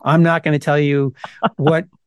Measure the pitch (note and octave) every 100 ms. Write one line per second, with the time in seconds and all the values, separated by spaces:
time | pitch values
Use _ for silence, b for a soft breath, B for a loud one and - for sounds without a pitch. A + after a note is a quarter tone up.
0 | - D#3+ E3 E3 D#3+ D3 - D3 D3 C#3+
1 | C#3 C3+ B B - - C#3+ D#3+ - _